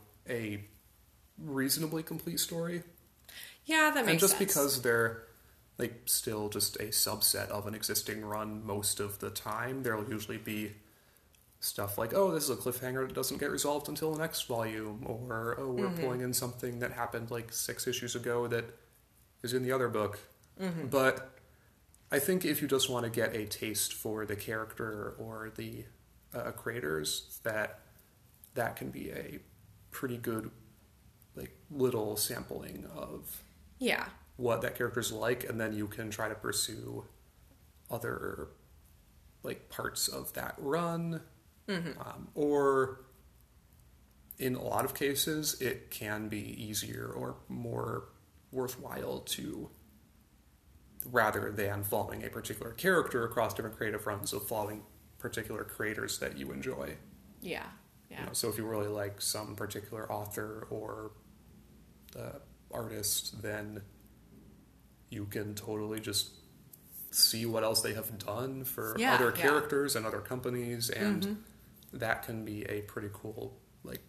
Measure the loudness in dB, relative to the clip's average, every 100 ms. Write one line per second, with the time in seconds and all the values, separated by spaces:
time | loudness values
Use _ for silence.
0 | -12 -16 -4 -2 -2 -4 -8 -18 -20 -20
1 | _ _ -20 -12 -4 0 2 2 0 -2
2 | -4 -6 -4 -2 -2 -2 -2 -4 -8 -16
3 | -20 _ -18 -16 -16 -12 2 6 8 6
4 | 6 8 8 6 4 6 4 4 6 6
5 | 6 2 -8 -20 -20 -20 -16 -4 -2 -2
6 | 0 2 2 0 0 0 0 0 0 2
7 | 2 4 4 4 0 -2 -4 -4 0 0
8 | 0 -4 -4 -4 -4 -6 -2 0 0 0
9 | -2 -4 -6 -6 -4 -4 -2 -2 0 0
10 | -2 -4 -4 -6 -4 -4 -4 -8 -20 -20
11 | _ -20 _ -20 -20 -6 -4 -2 -2 0
12 | 2 6 6 6 2 2 0 -2 -2 0
13 | 0 0 -2 0 0 2 2 2 -2 0
14 | 0 2 0 -2 0 0 0 -2 -4 -4
15 | -4 -4 -2 -2 0 0 0 2 2 2
16 | 0 2 2 2 0 -2 -4 -2 -2 0
17 | -2 -2 -2 -4 -4 -4 -4 -2 0 0
18 | -2 -2 2 2 2 2 0 -10 -20 -20
19 | _ -20 _ _ 0 2 4 4 4 4
20 | 2 0 -12 -20 -20 -4 -2 -2 2 6
21 | 8 6 -2 -16 -20 -20 -20 -20 -20 -20
22 | 0 2 4 4 4 2 4 4 6 2
23 | 2 4 2 2 -2 -2 -2 0 0 -2
24 | -2 -2 -2 -2 -2 -2 -2 -4 -4 -4
25 | -6 -6 -8 -8 -8 -8 -8 -8 -12 -16
26 | -20 -20 -10 -6 -4 -4 -4 -2 0 0
27 | 0 -2 -6 -6 -2 0 -2 -6 -18 -20
28 | -20 _ -20 -20 -6 -2 0 -2 -6 -6
29 | -6 -6 -8 -12 -14 -20 -20 -20 -16 -6
30 | -4 -2 -2 -2 -4 -10 -20 -20 -20 -20
31 | -20 -20 -18 -12 -12 -12 -10 2 4 4
32 | 2 0 0 -2 -6 -8 -8 -10 -10 -8
33 | -8 -8 -10 -14 -16 -20 -20 -2 2 2
34 | 0 -8 -18 -2 2 2 0 0 0 0
35 | -2 0 2 0 0 -2 -2 0 -4 -4
36 | -6 -2 -4 -2 -2 0 0 -4 -8 -8
37 | -10 -18 -20 -20 -20 -20 -20 -20 -6 -4
38 | -2 -2 -4 -6 -8 -12 -20 -20 -20 -20
39 | -20 -20 -20 -10 -8 -8 -8 -4 -4 0
40 | -2 -2 -6 -4 -6 -4 0 2 2 0
41 | 0 -2 -6 -18 -20 -14 -4 -2 -2 -6
42 | -10 -10 -6 2 6 8 8 6 4 0
43 | -16 -20 -20 -20 -20 -20 -20 -20 -20 -20
44 | -20 -20 -20 -4 -2 0 0 2 0 2
45 | 2 2 2 2 0 0 0 -2 -6 -6
46 | -4 -2 -2 -4 -4 -6 -4 -4 -4 -6
47 | -6 -4 -6 -6 -8 -6 -4 -2 -2 -4
48 | -8 -18 -20 -20 -8 -4 -4 -6 -8 -6
49 | -4 -4 -4 -4 -4 -6 -8 -14 -20 -20
50 | -20 -20 -20 -20 -20 -20 -20 -20 -14 -12
51 | 2 4 6 4 0 0 0 0 0 0
52 | 0 -4 -6 -8 -6 -6 -8 0 4 4
53 | 4 2 2 2 2 0 -4 -2 -2 -2
54 | -2 -2 -2 -4 -2 -2 -2 -6 -12 -20
55 | -20 -10 -6 -4 -4 -6 -6 -4 -2 -2
56 | -2 -2 -4 -4 -6 -4 -4 -4 -6 -8
57 | -14 -20 -20 -12 -6 -6 -6 -12 -20 -20
58 | -16 -10 -4 -2 0 0 -2 0 0 0
59 | -4 -2 -2 -2 -4 -6 -4 -6 -6 -6
60 | -4 -4 -4 -4 -6 -6 -6 -6 -4 -6
61 | -8 -12 -20 -20 -20 -20 -20 -20 -20 -20
62 | -16 -10 -10 -10 -16 -20 -8 -6 -4 -2
63 | 0 0 -2 -4 -4 -4 -4 -8 -12 -18
64 | -20 -20 -20 -20 -20 -20 -20 -20 -20 -20
65 | -12 -8 -4 -2 -2 -4 -4 -2 -2 -2
66 | 0 0 -2 -8 -20 -20 -20 -20 -18 -14
67 | -2 4 6 6 2 2 4 4 4 0
68 | -4 -6 -4 -2 -2 -4 -4 -2 -2 2
69 | 6 8 6 6 6 6 6 4 4 2
70 | 0 -2 -2 -2 -2 -2 -2 -2 0 2
71 | 4 4 2 -2 -6 -20 -20 -20 -14 -2
72 | 0 0 0 -4 -4 -4 -4 -4 -4 -6
73 | -6 -6 -8 -8 -8 -10 -20 -16 -12 -12